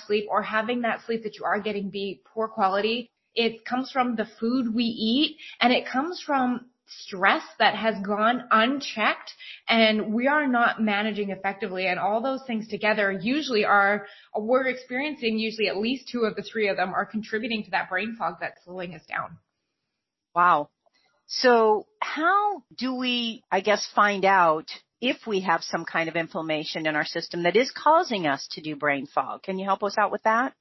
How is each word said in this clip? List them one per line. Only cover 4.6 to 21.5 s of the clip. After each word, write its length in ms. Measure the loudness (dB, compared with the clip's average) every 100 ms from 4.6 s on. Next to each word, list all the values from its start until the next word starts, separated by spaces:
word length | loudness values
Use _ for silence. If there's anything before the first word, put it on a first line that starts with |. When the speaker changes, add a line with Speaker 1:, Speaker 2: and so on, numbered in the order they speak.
| 0 0
Speaker 1:
we 80 |
eat, 540 | 0 0 2 2 2 -2 -16 0
and 100 | 2
it 160 | 2 0
comes 340 | -4 -4 -6
from 440 | -2 0 0 -2 -8 _ _
stress 580 | -20 -14 0 2 2 -2 2
that 160 | 2 4
has 200 | -2 -2 -2
gone 380 | 2 2 2 2
unchecked, 800 | 4 4 0 -4 0 0 0 -8 -18 -20 -16 0
and 440 | 4 4 4 0
we 140 | 0 2
are 180 | 2 2
not 340 | 2 2 2
managing 480 | 0 2 0 -2 -4
effectively. 580 | -4 -4 -4 -6 -2 -2
And 100 | 0
all 240 | 0 0
those 200 | -2 -4 -4
things 220 | -6 -6
together 420 | -4 0 2 0
usually 540 | 0 -2 -2 0 0
are, 420 | 4 4 4 0 -4 -18 -10 -8
we're 320 | 0 0 0
experiencing 720 | -4 -6 -6 -6 -4 -2 -2
usually 300 | -4 -2 -2
at 80 | -2
least 320 | -2 -4 -6
two 120 | -2
of 120 | -2 -4
the 60 |
three 260 | -8 -2 -2
of 80 | 0
them 180 | -2
are 120 | -2 -4
contributing 580 | -6 -6 -6 -4 -6
to 80 | -4
that 180 | -4 -2
brain 280 | -4 -4 -4
fog 160 | -6 -6
that's 200 | -10 -10 -16
slowing 300 | -12 -10 -12
us 100 | -8
down. 320 | -8 -8 -14 _ _ _ _ _ _ _ _ _ 2
Speaker 2:
Wow. 320 | 4 4 0 _ _ _ _ _ _
So 600 | 0 4